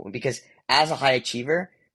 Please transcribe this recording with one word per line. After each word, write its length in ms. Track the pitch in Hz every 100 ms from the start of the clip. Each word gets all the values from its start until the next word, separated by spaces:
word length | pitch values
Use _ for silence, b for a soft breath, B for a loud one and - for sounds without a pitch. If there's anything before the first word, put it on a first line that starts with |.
| 101
because 300 | 117 135 117 b b b
as 220 | 135 156
a 60 | 139
high 160 | 139
achiever, 600 | 127 - 120 127 170 185 b b